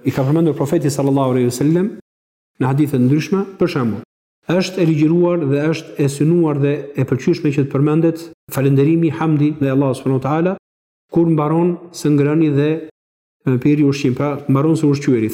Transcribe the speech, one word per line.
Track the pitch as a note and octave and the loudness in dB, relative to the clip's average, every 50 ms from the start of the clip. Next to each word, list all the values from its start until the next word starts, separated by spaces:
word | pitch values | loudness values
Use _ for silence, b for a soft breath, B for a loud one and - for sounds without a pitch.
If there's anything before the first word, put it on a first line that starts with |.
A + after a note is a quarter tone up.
| - | -6
i | C#3 | -4
ka | - D3 C3 | -2 -2 0
përmendur | C3+ D3 E3 E3+ D#3+ C#3 | 0 2 2 2 0 0
profeti | D3 C#3+ C#3 E3+ E3+ C#3+ C#3+ | -2 -2 -2 -2 0 0 -2
sallallahu | C#3 - C#3 C#3 C3+ C#3 C3+ B2+ B2+ | -2 0 0 0 0 0 0 0 0
alaihi | B2+ B2 B2 | 0 0 0
wasallam | A#2+ - C#3 D3+ E3 F3 F#3 A3+ - - - _ _ _ _ _ _ _ _ _ _ _ | 0 0 0 2 2 2 0 -2 -6 -10 -18 _ _ _ _ _ _ _ _ _ _ _
në | C3 C3 | -2 -2
hadithe | C3+ C#3+ D3+ C#3 C#3+ | 0 0 0 0 0
të | B2+ B2 | 0 2
ndryshme, | B2+ C#3+ D#3 D3+ - F#3+ F#3+ G3 G3 - - | 2 2 0 0 -2 -2 -2 -2 -6 -2 -2
për | F3+ E3+ - | -2 -2 0
shembull, | D3 B2 A2+ F#2+ - - - _ _ _ _ _ _ _ - | -2 -2 -2 -4 -6 -10 -16 _ _ _ _ _ _ _ -2
është | D#3+ F#3 F#3 F#3 - G3 | -2 -2 -2 -2 -2 -2
e | F3 D#3+ | 0 0
ligjëruar | D#3+ D3 D#3 D3+ E3+ F3 F3 F3 F3 F3 D3+ C3+ | 2 2 2 2 2 2 2 2 0 0 0 -2
dhe | C#3 C#3+ D3 D#3 | 0 0 0 -2
është | D#3+ - - - - - | -2 -4 -8 -12 -6 -2
e | D3 C#3 | -2 -2
synuar | - - D3 D#3 E3+ F3 E3 D3+ D3 C#3 C#3 | 0 0 0 2 2 2 2 2 0 0 0
dhe | C#3+ C#3+ C#3+ - - - | 0 -2 -4 -6 -8 -4
e | - C3 | -4 -2
pëlqyeshme | - C#3 C3 - F3+ E3 E3 - D3+ C#3 | -2 -2 -2 0 0 -2 0 -2 -2 0
që | C#3+ C3+ | 0 -2
të | C#3 - | -2 0
përmendet | C3+ C#3+ D3+ D3+ E3 D#3+ E3 D#3+ D#3+ - - - _ _ - - | 0 0 2 2 2 2 2 0 -2 -8 -16 -20 _ _ -8 -4
falënderimi, | C#3 C3+ C#3 C#3 C3+ C#3 D3+ E3 E3 E3 D#3+ C#3 - | -2 0 2 2 2 4 2 2 2 2 0 -2 -2
hamdi | D#3+ E3 D3+ C#3 D3 D3+ D3+ D3 | 0 0 2 2 2 0 0 -2
dhe | C#3 C3+ C3+ | -2 0 2
Allahu | C#3 C#3+ C3+ B2+ C3 | 2 2 0 -2 -2
subhanahu | - C3 C3+ C3 | -2 -2 -2 -2
wa | C3 | -2
taala, | C3+ D3+ D#3+ E3+ F#3 G3 - - _ _ _ _ _ _ _ _ _ - | -2 -2 0 0 -2 -2 -4 -10 _ _ _ _ _ _ _ _ _ 0
kur | E3 E3+ E3 | 2 2 2
mbaron | D#3+ D3+ D3 D3+ D#3+ E3 F3 F3+ F3 E3+ - - - | 2 0 0 0 0 2 0 0 -2 -4 -10 -16 -16
së | - - D3 D3+ | -4 0 0 2
ngrëni | C#3+ C#3+ C#3+ D3+ D#3+ D#3+ D3+ C#3 | 2 2 2 2 2 2 2 2
dhe, | C#3 C#3+ D3+ D#3 D#3+ | 2 0 0 -2 -4
e, | - - - _ _ _ _ _ _ _ _ _ _ C3+ B2+ B2 | -6 -12 -20 _ _ _ _ _ _ _ _ _ _ 0 0 2
piri | - D3 D3 D3 D3 | 2 2 2 4 2
ushqim, | C#3 C#3 C#3 - C3 B2 | 2 2 0 0 -2 0
pra | B2+ C#3+ D3 C#3 C#3 - | 0 -2 -4 -4 -6 -2
mbaron | - C3+ C#3 C#3+ D#3+ D#3+ D#3 | 0 0 2 2 2 0 2
së | D#3 D3 | 2 0
ushqyeri. | C#3+ C#3+ - D3 B2+ A2+ A2 G#2+ | 0 0 0 0 2 2 0 -2